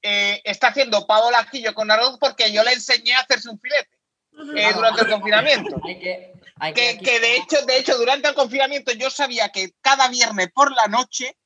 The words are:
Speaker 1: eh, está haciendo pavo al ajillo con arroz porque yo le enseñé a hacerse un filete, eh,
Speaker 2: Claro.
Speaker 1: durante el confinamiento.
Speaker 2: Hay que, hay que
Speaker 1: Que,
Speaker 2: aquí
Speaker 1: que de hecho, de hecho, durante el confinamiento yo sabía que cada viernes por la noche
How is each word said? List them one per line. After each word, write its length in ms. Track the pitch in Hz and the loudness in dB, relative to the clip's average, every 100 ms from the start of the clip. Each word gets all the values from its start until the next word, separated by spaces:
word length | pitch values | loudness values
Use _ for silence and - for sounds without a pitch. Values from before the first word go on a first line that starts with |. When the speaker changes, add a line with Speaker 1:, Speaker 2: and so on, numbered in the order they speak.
Speaker 1:
eh, 400 | 208 202 202 208 | -2 -2 -2 -4
está 240 | 208 202 247 | -6 0 0
haciendo 380 | 262 254 208 208 | 2 0 0 2
pavo 220 | 320 233 | 2 4
al 80 | 240 | 2
ajillo 380 | 226 269 226 | 0 -6 -8
con 160 | 214 214 | -6 0
arroz 260 | 214 247 247 | 2 2 -2
porque 320 | 277 - 220 | -4 0 -2
yo 120 | 208 | 2
le 100 | 226 | 2
enseñé 400 | 247 - 240 233 254 | 0 0 -2 2 0
a 60 | |
hacerse 280 | 254 240 240 | 0 -4 -4
un 100 | 214 | -16
filete, 300 | - 285 - _ _ _ _ | -4 -4 -4 _ _ _ _
eh, 200 | 294 294 | _ -10
Speaker 2:
Claro. 220 | 302 208 208 | -2 0 2
Speaker 1:
durante 240 | 226 226 | 2 2
el 80 | 220 | 0
confinamiento. 640 | 208 202 214 269 262 277 202 | 0 0 0 2 0 -2 -10
Speaker 2:
Hay 160 | 170 185 | -10 -10
que, 340 | 180 180 - - - _ | -10 -10 -14 -20 -20 _
hay 140 | 156 | -6
que 80 | 190 | -2
Speaker 1:
Que, 80 | 240 | -2
Speaker 2:
aquí 160 | 214 190 | -2 -2
Speaker 1:
que 140 | 233 | 0
de 160 | 233 247 | 0 -2
hecho, 280 | - 302 254 | 0 0 2
de 120 | 254 | 2
hecho, 200 | 254 247 | 2 0
durante 300 | 233 285 294 | 2 2 2
el 60 | 277 | 2
confinamiento 560 | 254 262 269 285 254 | 2 2 0 -2 -6
yo 160 | 233 262 | -4 -4
sabía 400 | - 277 233 208 | -4 -4 -2 -2
que 220 | 196 190 _ | -2 -8 _
cada 260 | 269 269 254 | 0 4 2
viernes 420 | 247 233 208 180 | 2 -2 0 -4
por 180 | - 285 262 | 2 2 4
la 120 | 214 | 0
noche 500 | 220 247 - 254 - | 0 -4 -6 -10 -12